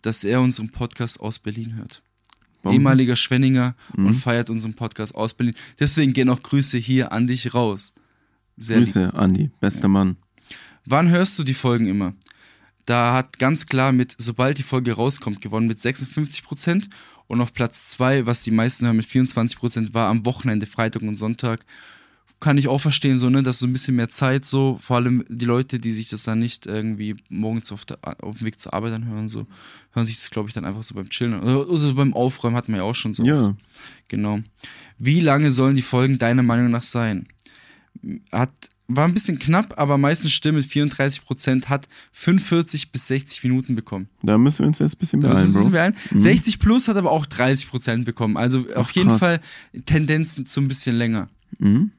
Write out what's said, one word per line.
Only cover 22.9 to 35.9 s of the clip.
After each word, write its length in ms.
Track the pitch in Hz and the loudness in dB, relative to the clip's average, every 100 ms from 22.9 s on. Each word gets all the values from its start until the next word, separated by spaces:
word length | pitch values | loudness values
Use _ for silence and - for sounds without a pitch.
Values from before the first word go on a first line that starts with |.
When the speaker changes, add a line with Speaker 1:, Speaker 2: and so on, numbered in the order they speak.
| 135 143 131 | 0 0 2
Speaker 1:
so, 100 | 123 | 2
ne, 120 | 135 | 2
dass 160 | 131 123 | 2 0
so 80 | 123 | -2
ein 60 | |
bisschen 240 | 127 - 123 | -2 -2 -2
mehr 140 | 117 | 0
Zeit, 340 | - 135 135 | 0 0 0
so, 340 | 135 135 135 120 | 0 0 0 -2
vor 160 | - 123 | -2 0
allem 280 | 123 123 - | 2 0 -2
die 180 | 117 120 | -6 -2
Leute, 340 | 120 131 127 | 0 -2 -6
die 120 | 113 | -6
sich 160 | 110 110 | -6 -8
das 140 | 107 | -8
dann 160 | - 110 | -4 -2
nicht 280 | 117 - - | -2 -6 -8
irgendwie 500 | 107 110 104 107 104 _ | -6 -6 -6 -8 -10 _
morgens 420 | 90 110 113 110 | -6 -4 -4 -8
auf 120 | 101 - | -14 -14
der, 120 | - - - | -14 -14 -12
auf 160 | - 113 | -14 -10
dem 80 | 113 | -10
Weg 140 | - | -10
zur 120 | - | -10
Arbeit 180 | 95 113 | -8 -6
anhören, 360 | 113 117 107 110 | -8 -8 -8 -8
so, 180 | 110 110 - - - _ | -10 -14 -18 -20 -20 _
hören 140 | - 113 | -4 -4
sich 100 | 113 | -4
das, 140 | - | -8
glaub 160 | - 107 | -8 -8
ich, 60 | |
dann 140 | 117 80 | -8 -8
einfach 160 | 101 | -8
so 100 | 113 | -10
beim 140 | 104 98 | -12 -10
Chillen 260 | - 120 | -6 -4
oder, 340 | 107 113 131 143 | -2 0 0 0
oder 100 | 170 | 0
so 160 | 147 | 0
beim 180 | 131 139 | 2 2
Aufräumen, 400 | 107 127 131 120 | 2 -2 0 -2
hat 140 | 120 117 | -2 -2
man 80 | 107 | -4
ja 80 | |
auch 100 | 95 | -2
schon 200 | 120 113 | -4 -6
so 100 | 101 | 0
Speaker 2:
Ja. 160 | 117 151 107 | 2 4 2
Speaker 1:
oft. 80 | 101 _ - - - _ | 0 _ -20 -20 -20 _
Genau. 340 | 104 104 104 110 _ - - - _ | -6 -4 -4 -8 _ -20 -20 -20 _
Wie 200 | 120 156 | 0 2
lange 300 | 160 139 151 | 4 4 2
sollen 240 | 127 131 | 4 4
die 80 | 139 | 2
Folgen 360 | 123 | 2